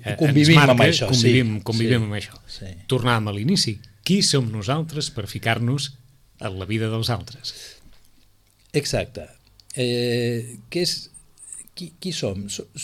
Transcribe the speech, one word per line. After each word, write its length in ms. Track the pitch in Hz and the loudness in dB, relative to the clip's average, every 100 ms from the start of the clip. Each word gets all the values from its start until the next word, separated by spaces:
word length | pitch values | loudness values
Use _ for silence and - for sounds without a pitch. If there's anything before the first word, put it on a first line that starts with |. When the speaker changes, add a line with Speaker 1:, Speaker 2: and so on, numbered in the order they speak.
Speaker 1:
Eh, 60 | - | -6
ens 80 | 104 | 0
Speaker 2:
convivim 360 | 151 143 151 160 | 4 6 8 8
Speaker 1:
marca, 160 | 139 | 8
Speaker 2:
amb 80 | 123 | 8
això, 280 | - 156 110 | 6 4 2
Speaker 1:
convivim, 480 | 127 117 120 117 107 | 4 4 4 2 -2
Speaker 2:
sí, 40 | |
Speaker 1:
convivim 340 | 117 113 113 123 | -2 0 2 2
Speaker 2:
sí, 40 | |
Speaker 1:
amb 100 | 107 | 0
això. 240 | 104 - - - | -4 -8 -16 -20
Speaker 2:
sí. 200 | - 92 90 - | -16 -16 -14 -4
Speaker 1:
Tornàvem 400 | 127 120 117 104 | 0 2 2 0
a 40 | |
l'inici. 480 | 101 120 190 123 98 - - | -2 0 0 0 -6 -12 -8
Qui 180 | - 196 | 0 0
som 280 | - 143 117 | 2 0 -2
nosaltres 580 | 110 104 151 160 151 - | -4 -4 -4 -4 -6 -8
per 160 | - 98 | -8 -10
ficar-nos 680 | 104 113 110 120 143 - - - _ _ - | -4 -2 0 0 -2 -4 -12 -20 _ _ -12
en 180 | 113 95 | -10 -8
la 60 | 92 | -4
vida 220 | 110 110 | -2 -2
dels 220 | 113 113 | -2 -4
altres? 440 | 110 - - - - - - - - - _ _ _ _ _ _ | -4 -8 -14 -14 -14 -18 -20 -20 -20 -20 _ _ _ _ _ _
Speaker 2:
Exacte. 540 | 151 139 117 90 - 78 _ _ _ - | -4 -2 -2 -4 -10 -16 _ _ _ -12
Eh, 840 | - 123 120 120 120 120 117 117 - - | -4 -2 -2 0 0 -2 -4 -8 -16 -8
què 120 | 175 | -4
és, 280 | 175 - - - - - - - - | -4 -4 -10 -20 -20 -20 -20 -20 -20
qui, 180 | - 175 - | -18 -18 -10
qui 140 | 185 | -8
som? 360 | 156 120 95 101 | -4 -4 -6 -8
So-, 180 | - - - | -12 -12 -12